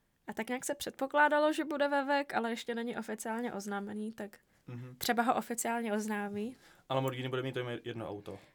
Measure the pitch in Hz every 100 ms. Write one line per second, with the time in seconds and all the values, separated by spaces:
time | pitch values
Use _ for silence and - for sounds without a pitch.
0 | _ _ - 208 226 247 - 285 - -
1 | 269 294 294 294 302 311 294 285 285 285
2 | 269 285 285 - 226 233 - 233 240 220
3 | 220 220 226 226 240 196 202 202 202 208
4 | 214 220 208 - _ _ - 123 127 127
5 | - 233 233 - - 233 226 233 226 208
6 | 214 208 202 208 226 254 - - - 131
7 | 131 127 127 127 131 127 123 120 120 113
8 | 87 101 101 98 -